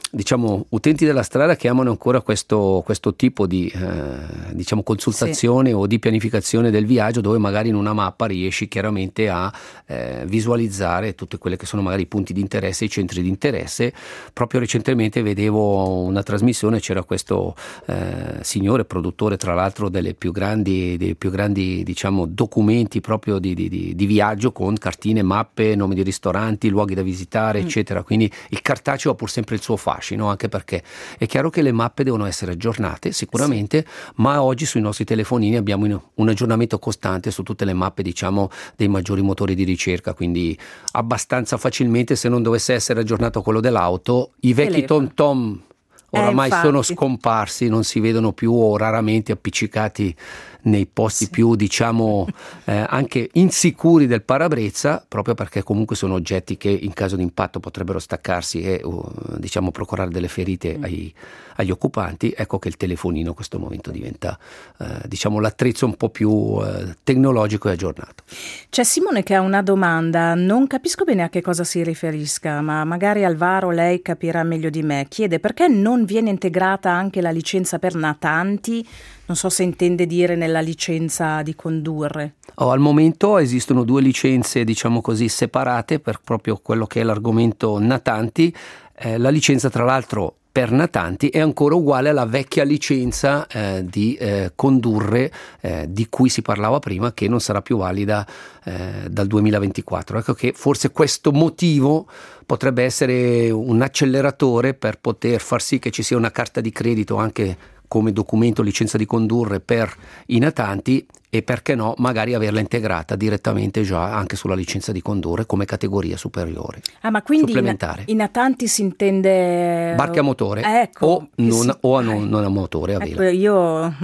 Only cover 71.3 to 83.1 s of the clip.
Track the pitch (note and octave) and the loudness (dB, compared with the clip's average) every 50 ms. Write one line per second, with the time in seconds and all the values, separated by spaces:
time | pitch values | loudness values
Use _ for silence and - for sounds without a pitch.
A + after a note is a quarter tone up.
71.3 | - F3+ E3+ F#3 F3 E3 F3 - - F3 E3 E3 D#3+ - - D#3+ D#3 D3+ D3 D3 | -2 -2 -2 0 -2 -2 -2 -2 -2 -2 -2 -2 -2 -4 -4 -4 -4 -4 -4 -6
72.3 | - - - D#3+ D3 D3 D3+ D#3 D3+ D#3 D#3 D3 E3+ F3 G3 G3+ G#3 G#3 G3 F3+ | -6 -4 -4 -4 -2 -2 -2 -2 -2 -2 -2 -2 -2 0 0 2 2 2 2 2
73.3 | E3 D#3 F3 F3+ F#3 F#3+ F#3 F3+ E3+ E3+ E3+ F3 F3+ F3 - - E3 - - E3 | 2 2 2 2 2 2 0 0 2 2 2 2 2 0 -2 -4 -6 -4 -4 -2
74.3 | E3 E3+ E3 E3 E3 D#3+ D#3+ D#3+ D3+ D#3+ D#3 D3+ C#3+ C#3 C#3 - - - A3 F#3+ | -2 0 0 0 -2 -2 -2 -4 -2 -2 -2 -2 -2 -2 -4 -4 -4 -2 0 0
75.3 | E3 D#3+ - A3 A#3 - F4 F4 B3 G3 G3+ A3 B3+ B3 A3 F#3 G3+ A3 A3+ G#3+ | 0 0 0 -2 0 2 4 4 4 4 4 4 2 2 2 2 2 0 0 0
76.3 | G3 F3 - F#3 E3+ F#3 F#3 F#3+ G3 F#3+ - F#3 F3 F3 F#3+ G3 - F#3+ F3 E3 | 0 0 -2 0 2 2 2 2 2 2 0 0 0 0 0 -2 -2 -2 -2 0
77.3 | D#3+ E3 D#3 - - F#3+ F#3 - - E3 - F3+ E3+ E3 D#3 D3+ D3 - - D#3 | -2 -2 -4 -2 -2 -2 -2 -2 -2 -2 -2 -2 -2 -2 -2 -2 -2 -2 -2 0
78.3 | D#3 D#3+ F3+ G3 G3+ G3+ - A3+ A#3 A#3 A3+ - - - - - - - - - | 0 0 0 0 -2 -4 -4 -4 -6 -6 -6 -10 -14 -20 -20 -20 -20 -14 -8 -6
79.3 | F3 - - F#3 F3+ - F#3 F3+ D3 - F3+ F3 F3+ E3+ F3+ F3 E3+ F3 F3 F3 | -4 -2 -2 0 0 0 0 0 0 2 2 2 2 2 0 0 2 2 2 2
80.3 | F3 E3+ E3 D#3+ D#3+ D#3+ D#3+ D#3+ E3 - - - E3 D#3+ E3 D#3 - - E3 D#3 | 2 0 0 0 0 0 0 -2 -4 -4 -4 -2 -2 -2 -2 -2 -2 -2 -2 -2
81.3 | D#3 D#3 D3+ D#3 D#3 - - E3 D#3+ D#3+ D3 D#3+ D#3 D3+ D3+ D3 D#3+ D#3+ D3 D3+ | -2 -2 -4 -4 -6 -6 -6 -4 -4 -4 -4 -4 -4 -4 -4 -4 -4 -6 -8 -8
82.3 | - _ _ - - - C3 B2 B2+ C3+ C#3+ D3+ D3 D3+ D#3+ E3 | -10 _ _ -10 -4 0 2 4 6 6 6 6 8 6 6 6